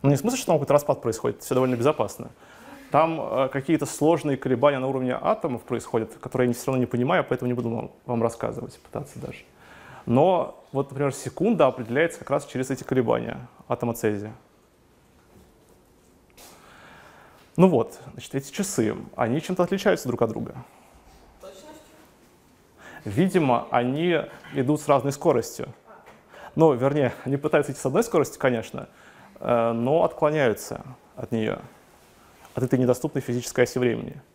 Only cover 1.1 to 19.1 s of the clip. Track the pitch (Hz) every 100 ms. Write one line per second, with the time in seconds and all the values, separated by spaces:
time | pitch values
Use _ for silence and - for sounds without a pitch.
1.1 | 110 120 - - 127 131 123 131 156 104
2.1 | - 127 - - - - - - 139 165
3.1 | 160 - 120 131 139 135 160 139 - 151
4.1 | 165 151 135 131 120 143 135 131 131 127
5.1 | 123 151 214 160 120 - 117 - 117 110
6.1 | - - - 123 120 - 131 123 120 127
7.1 | 180 135 135 123 123 117 113 110 - -
8.1 | 117 117 - 113 117 - - - - -
9.1 | - 127 - - _ - - - - -
10.1 | 120 175 175 135 - - 135 139 127 143
11.1 | 127 131 - 165 196 139 123 113 127 165
12.1 | - - 143 - 127 127 135 - 131 117
13.1 | 120 117 131 123 - - 123 120 113 110
14.1 | 104 104 - _ _ _ _ _ _ _
15.1 | _ _ - - _ _ _ _ _ _
16.1 | _ _ - - - - - - - -
17.1 | - - - - - 185 139 110 - -
18.1 | - - 135 139 - 196 - 110 - -